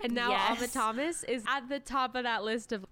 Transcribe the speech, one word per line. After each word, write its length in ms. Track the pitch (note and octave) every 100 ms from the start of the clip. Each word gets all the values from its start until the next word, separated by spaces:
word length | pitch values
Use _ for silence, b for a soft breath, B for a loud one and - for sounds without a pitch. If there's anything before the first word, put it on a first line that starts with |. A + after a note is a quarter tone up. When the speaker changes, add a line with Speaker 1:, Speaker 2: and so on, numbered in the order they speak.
Speaker 1:
And 120 | A#3+
now 180 | A#3+ A#3+
Speaker 2:
Yes. 180 | A#3+ G3
Speaker 1:
Alma 180 | A3+ A#3+
Thomas 560 | C4 A3 A3+ D#4+ E4+
is 180 | - B3 A3
at 220 | C#4 B3
the 100 | C#4
top 340 | - C4+ B3+ B3+
of 80 |
that 200 | A#3+ A3
list 300 | G#3+ A#3 -
of 120 | G#3+ F#3+